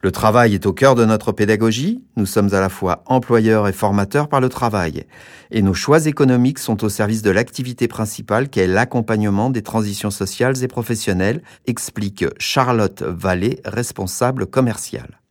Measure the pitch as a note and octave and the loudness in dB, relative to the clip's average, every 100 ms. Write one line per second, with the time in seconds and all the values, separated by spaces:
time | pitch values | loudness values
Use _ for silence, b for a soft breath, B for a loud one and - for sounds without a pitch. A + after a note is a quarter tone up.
0 | F#2+ E2+ A2 A2 A#2 G2+ G2+ F2 C3+ B2 | 0 2 4 6 4 2 0 4 4 6
1 | A2+ A2 - G2+ G#2 G#2+ A2+ A2+ E3 A#3+ | 4 2 0 0 2 2 2 0 -2 -4
2 | - - G2 - G2+ G2 F#2+ - F#2 F2 | -8 -4 -2 2 2 2 0 -2 -4 -4
3 | - C3 B2 A#2 A2 A2 G#2 F#2 G#2+ G2+ | 0 0 2 2 4 4 2 0 0 0
4 | G2 C#3+ D3 C#3 B2+ - A#2+ G#2 E2+ D2+ | 0 0 0 0 0 0 -2 0 -2 -6
5 | - B B B B A2+ G2 F2+ - D3+ | -12 B B B B 0 2 0 2 2
6 | D#3 D3 C#3 B2+ B2+ C3 - G#2+ A2 G#2 | 2 2 2 4 2 0 -4 -2 -2 -2
7 | G#2+ A2 G#2+ F#2+ A#2+ - B2+ A#2+ A#2+ - | -2 0 2 2 0 -6 -8 -4 -4 -2
8 | A2 - G#2+ G#2+ C#3 - F#2 F#2+ B2 B2 | -8 -8 -4 -2 -2 0 2 2 0 -2
9 | A2 A2 G#2+ G2+ A#2+ B2 G#2 A2+ G#2 G2+ | -2 0 0 0 0 -2 -2 -4 -2 -4
10 | G#2+ G2+ G2 - B2 C3+ B2+ - A2+ A#2 | -6 -4 -6 -2 0 0 -4 -6 -4 -4
11 | - F#2 F#2+ C#3 B B - A#2 - - | -2 0 0 -2 B B -8 -6 -6 -6
12 | G2+ G2+ E2 - - - B2+ A#2 G2+ - | -6 -2 -4 -4 -4 0 2 2 0 -2
13 | - F2 F#2+ F2+ G#2 C3 - - A#2+ - | -8 -4 -2 0 0 -2 -6 -6 -6 -6
14 | F#2+ - B2 C3 F#2 - B2+ G#2+ - - | -8 -2 -2 -2 -2 0 0 0 -8 -12
15 | - - _ | -14 -20 _